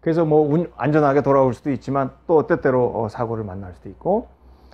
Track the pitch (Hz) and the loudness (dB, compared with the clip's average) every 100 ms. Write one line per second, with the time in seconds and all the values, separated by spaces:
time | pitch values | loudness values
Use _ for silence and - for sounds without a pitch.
0 | - 160 160 151 151 151 170 - 131 151 | -2 0 2 2 4 0 -2 -4 0 2
1 | 147 139 135 139 131 113 151 123 - 135 | 4 2 2 2 2 0 -6 -6 -4 -4
2 | 131 - _ 165 151 170 151 127 123 104 | -4 -8 _ 0 2 0 0 2 0 -2
3 | 110 - 117 113 104 92 95 90 - 95 | -6 -6 -6 -6 -8 -12 -14 -18 -20 -10
4 | 160 202 247 _ - - - | -2 -2 -4 _ -20 -20 -20